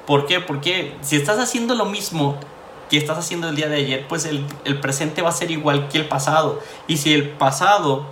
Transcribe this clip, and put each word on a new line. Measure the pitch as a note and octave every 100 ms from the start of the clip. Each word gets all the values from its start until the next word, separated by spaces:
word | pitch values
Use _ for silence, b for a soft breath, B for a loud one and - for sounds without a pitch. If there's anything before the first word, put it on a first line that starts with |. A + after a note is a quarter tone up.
¿Por | - C#3+ C#3+
qué? | F3+
Porque | F3 C#3 E3+ F#3 D3 -
si | -
estás | D3+ C#3+ G#3+
haciendo | A#3+ B3 A#3 A#3+
lo |
mismo | G3+ G3+ - E3+ C#3+ C#3+ - - - - -
que | D3
estás | D3 D#3+
haciendo | E3 F3 E3
el | D3+
día | D3+
de | D3
ayer, | C3 C3 -
pues | E3
el, | D#3+ D3 C#3+ -
el | - C#3
presente | C3+ C#3 D#3 D3+
va | E3+
a |
ser | E3+ E3+
igual | D#3+ D3+ C#3+ C#3+
que | D#3
el | D3+
pasado. | C#3 D3 D#3 D3 - B B -
Y | D#3+
si | D#3+
el | D3+ C#3+
pasado | - C#3 C3+ F#3 G3+ D#3 C3+ C#3+